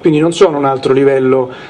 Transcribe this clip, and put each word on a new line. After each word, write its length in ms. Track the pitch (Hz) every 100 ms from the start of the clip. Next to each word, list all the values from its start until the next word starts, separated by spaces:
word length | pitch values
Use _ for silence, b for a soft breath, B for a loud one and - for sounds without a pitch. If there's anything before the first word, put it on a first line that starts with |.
quindi 180 | 175 151
non 140 | 160
sono 240 | 170 190 147
un 80 |
altro 300 | 143 135 131
livello 560 | 135 139 135 131 131 127 B B